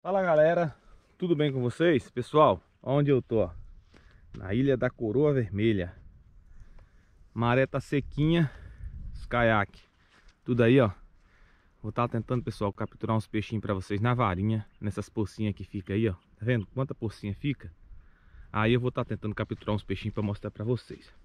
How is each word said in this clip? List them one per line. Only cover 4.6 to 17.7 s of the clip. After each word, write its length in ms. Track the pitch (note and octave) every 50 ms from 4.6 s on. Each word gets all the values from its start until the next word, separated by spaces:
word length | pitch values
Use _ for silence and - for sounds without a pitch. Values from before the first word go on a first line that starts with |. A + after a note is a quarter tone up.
| C3+ C#3 C3
da 140 | A#2 B2 B2+
Coroa 420 | - - A#2+ A2 G#2 B2 D3+ D3
Vermelha. 640 | C#3+ C3 A#2 F#2 F#2 G2 G#2+ A2+ A2 F#2+ F2 E2 - - - - - - - - - - - - - - - - - - - _ _ - _ _ _ _ - -
Maré 340 | _ A2+ A#2 A#2+ A#2+ C3 C3+
tá 140 | - - C3+
sequinha, 720 | - - D3 C#3+ B2 - - C#3 D3+ D#3 E3+ E3+ E3 B2+ - - - - - - - - - - - - -
os 100 | - -
caiaque, 560 | - - A#2+ A#2+ A2+ A2 G#2 G2+ - - - - _ _ _ _ _ _ - _ - _ _ _
tudo 180 | - B2 A#2+
aí, 160 | A#2 A2+ B2+ C#3
ó. 120 | B2 G#2 - - - - _ _ _ _ _ _ - _ _ _ _ _ _ _
Vou 80 | - G#2+
tá 160 | - - A#2+
tentando, 380 | A#2+ - A2+ G#2 - B2+ A#2+ -
pessoal, 260 | - G#2 - G#2+ G2+
capturar 460 | - - A2 - - - - - A2+
uns 100 | A2 G#2
peixinhos 360 | - - A2 G2+ - A#2 G#2+
pra 100 | - -
vocês 260 | G#2 F#2+ F#2 - G#2 G2
na 140 | A2 B2
varinha, 540 | B2 A#2+ B2 G2+ F2+ F2 G2 A2 A2+ A2 G#2 - _ -
nessas 300 | - G#2 G2 - G2+ -
pocinhas 460 | _ A2+ G#2 - - - G#2+ G#2 F#2+
que 100 | - G2
fica 300 | - - G#2 F2+ - G2
aí, 120 | G#2 A2+
ó. 60 | G#2+
Tá 320 | F#2 - _ _ - _ G#2+
vendo 220 | A#2 B2+ A2+ F#2
quanta 280 | - - B2+ C3+ - -
pocinha 400 | - A#2 G#2+ - - - G#2 G2+
fica? 380 | - - D3 B2+ - - F2+